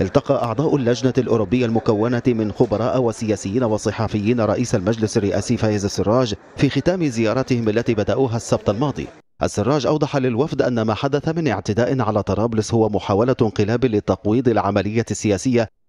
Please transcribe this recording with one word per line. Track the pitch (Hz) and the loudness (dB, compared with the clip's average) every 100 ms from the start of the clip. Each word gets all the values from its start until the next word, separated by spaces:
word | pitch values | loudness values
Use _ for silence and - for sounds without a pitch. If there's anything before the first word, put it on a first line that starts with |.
التقى | 95 143 - 135 | 0 0 0 -2
أعضاء | 117 110 151 147 | 0 -2 0 2
اللجنة | 117 123 131 - | 2 2 0 0
الأوروبية | - 113 98 123 120 | 0 0 2 0 2
المكونة | 113 117 104 113 123 131 | 0 0 0 2 0 0
من | 113 107 | 0 0
خبراء | 92 120 101 117 123 | 0 0 2 0 0
وسياسيين | 120 110 107 104 98 110 | 0 -2 -2 -2 -2 -2
وصحفيين | 120 104 107 104 104 110 101 123 | 0 -2 -2 -2 -2 0 0 2
رئيس | 107 104 120 110 | 2 0 0 0
المجلس | 92 113 110 120 | 0 -2 0 0
الرئاسي | 98 92 - 117 | 0 -2 -2 0
فايز | 110 104 98 | 0 0 -2
السراج | - 92 120 123 104 - - | -2 0 2 0 -4 -10 -2
في | 143 | 0
ختام | 139 151 185 | 2 0 0
زيارتهم | 156 117 110 117 131 123 110 | -2 0 0 0 0 0 0
التي | 107 117 | 0 0
بدأوها | 107 101 107 131 113 | -2 0 0 0 -2
السبت | - 117 - | -2 -2 0
الماضي. | 101 143 127 69 - _ - | 0 -2 -4 -10 -12 _ -6
السراج | 80 - 104 147 - | -4 -2 0 0 0
أوضح | 151 147 143 | 0 0 0
للوفد | 127 113 156 135 | 0 0 -2 0
أن | 131 120 | 0 2
ما | 110 | 0
حدث | 107 143 143 160 160 | 0 0 -2 -2 -2
من | 156 | -2
اعتداء | 98 - 104 123 131 | -2 -2 0 0 0
على | 107 107 | 0 0
طرابلس | 98 95 117 110 104 | 0 0 0 0 0
هو | 120 110 | 2 2
محاولة | 104 - 98 123 127 | 0 0 2 2 2
انقلاب | 113 - 101 120 120 | 0 0 0 2 2
لتقويض | 104 - 95 104 117 127 | 0 0 -2 2 2 2
العملية | 107 95 101 98 110 110 | 2 2 0 0 -2 -2
السياسية | 104 107 98 131 120 110 _ | -2 0 0 2 0 0 _